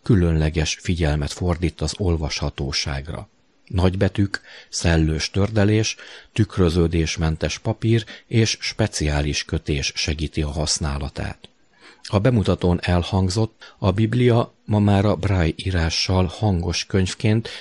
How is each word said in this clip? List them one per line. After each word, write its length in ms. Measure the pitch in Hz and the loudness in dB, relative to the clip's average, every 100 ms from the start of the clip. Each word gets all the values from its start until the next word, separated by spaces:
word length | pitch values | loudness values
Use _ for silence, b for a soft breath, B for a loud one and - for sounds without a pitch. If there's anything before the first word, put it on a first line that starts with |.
különleges 720 | - 98 85 80 78 82 78 - | 2 4 4 2 2 0 -2 -4
figyelmet 500 | - 85 76 76 69 | -4 0 0 0 -4
fordít 500 | - 90 80 85 - | -2 -2 0 -2 -2
az 120 | 82 - | -6 -2
olvashatóságra. 1300 | 90 82 71 - 73 - 69 - 80 69 - - - _ _ _ - | -2 0 -2 -4 -6 -4 -6 -4 -6 -6 -8 -12 -14 _ _ _ -6
Nagybetűk, 720 | 95 90 95 98 - 101 - B B B | 0 0 2 0 0 -2 -4 B B B
szellős 600 | - 85 82 78 78 - | -2 2 4 2 0 -2
tördelés, 640 | 98 101 107 101 107 107 - B B B | -2 0 2 2 2 0 -6 B B B
tükröződésmentes 1200 | - 104 - 85 87 82 85 78 - 80 78 78 - | 0 0 2 2 4 2 2 -2 0 -2 0 -4 -4
papír 480 | 113 - 113 117 - B - | -6 -2 0 0 -2 B -2
és 300 | 117 110 - | 0 2 -2
speciális 840 | - - 107 - 76 73 69 71 - | -6 -2 -2 0 0 0 0 -4 -4
kötés 460 | 80 - 71 - - | -4 -2 -2 -4 -4
segíti 460 | - 76 76 - | -4 -4 -4 -4
a 100 | 73 | -4
használatát. 840 | 76 78 - 78 69 76 - - - - _ _ B B B - | -2 -2 -2 -4 -4 -6 -8 -10 -12 -20 _ _ B B B -2
A 120 | 113 | 0
bemutatón 600 | 127 120 92 87 90 87 | 2 2 2 2 2 2
elhangzott, 960 | - 90 - 95 95 110 110 _ - - | 2 0 2 0 2 0 -2 _ -20 -4
a 140 | 98 | 0
Biblia 640 | 98 110 123 123 117 - _ - | 0 0 2 4 4 0 _ -2
ma 140 | 107 | 2
már 260 | 104 98 104 | 4 4 2
a 100 | 85 | 2
Braille 380 | 95 95 80 - | 0 2 2 0
írással 720 | 98 92 82 - - 92 90 | -2 0 0 -2 0 2 0
hangos 600 | - 107 87 87 82 - | 0 0 0 -2 -4 -2
könyvként 640 | 98 92 - 110 110 B B | 0 0 0 0 0 B B